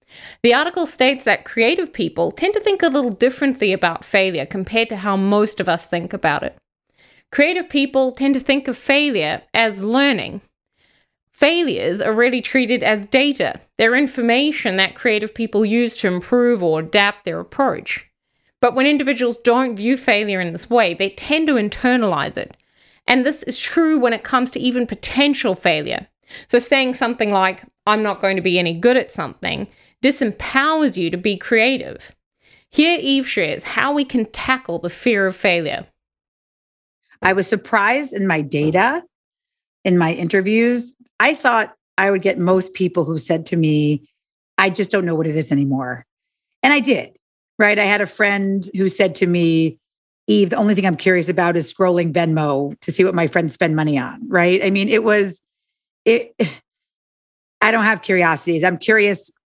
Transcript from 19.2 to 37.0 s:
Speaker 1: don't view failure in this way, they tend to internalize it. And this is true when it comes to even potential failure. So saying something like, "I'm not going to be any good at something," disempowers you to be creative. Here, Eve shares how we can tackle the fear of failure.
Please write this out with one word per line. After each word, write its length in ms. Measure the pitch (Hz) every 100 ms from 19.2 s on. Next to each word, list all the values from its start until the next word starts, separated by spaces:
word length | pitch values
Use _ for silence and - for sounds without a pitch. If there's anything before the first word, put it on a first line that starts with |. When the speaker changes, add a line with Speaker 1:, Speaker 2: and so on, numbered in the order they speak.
| 247 233
Speaker 1:
don't 360 | 240 240 262
view 220 | 202 226 262
failure 420 | - 208 214 185
in 140 | 175
this 160 | 170 -
way, 240 | 240 185
they 160 | 165 196
tend 380 | - - 311 311
to 80 |
internalize 800 | 247 208 - 247 247 208 151 147 -
it. 220 | - - _ _ _ _ -
And 180 | 254
this 180 | 254 -
is 140 | - -
true 400 | - 339 320 311
when 140 | 240
it 100 | 220
comes 280 | - 254 254
to 100 | -
even 260 | 247 247 240
potential 680 | 202 - 262 285 269 226
failure. 540 | 185 180 156 135 - 190 _ _ - -
So 100 | 240
saying 340 | 247 269 262
something 360 | 254 233 240 214
like, 340 | 196 190 190 - _ -
"I'm 160 | 226
not 180 | 214 -
going 160 | 196 190
to 60 |
be 160 | 180 175
any 160 | 170
good 240 | 165 240 254
at 120 | -
something," 560 | - 143 - - - 196 _ _ -
disempowers 960 | 262 269 233 - - 269 302 320 285 185
you 100 | 165
to 60 | 175
be 220 | 208 196
creative. 760 | - 226 247 269 67 - - _ _ _ _ _ _
Here, 280 | - 320 349
Eve 260 | 277 269 262
shares 380 | 214 156 -
how 300 | - - 262
we 100 | 294
can 220 | 277 247 214
tackle 520 | - - 262 - 170
the 120 | 170
fear 360 | - 247 208 190
of 80 |
failure. 520 | 185 202 170 151 - - _ _ _ _ _ _ _ _ _ _ _